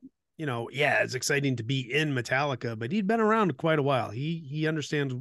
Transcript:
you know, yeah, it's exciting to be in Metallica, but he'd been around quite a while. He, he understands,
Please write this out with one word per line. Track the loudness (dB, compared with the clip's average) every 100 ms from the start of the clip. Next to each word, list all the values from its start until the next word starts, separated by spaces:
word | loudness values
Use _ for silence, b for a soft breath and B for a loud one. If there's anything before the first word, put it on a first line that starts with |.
| -20 _ _ -8
you | -4
know, | -4 -4
yeah, | 0 2 2
it's | 0 -2
exciting | 0 2 2 0
to |
be | -2 -2 0
in | 0 0
Metallica, | 0 0 0 0 -2 -4 -4
but | -2
he'd | 0 2
been | 2
around | 4 4 2 2
quite | 2 2
a |
while. | 4 2 0
He, | -4 -4 -6 -6
he | -2 0
understands, | 0 -2 -2 -2 -4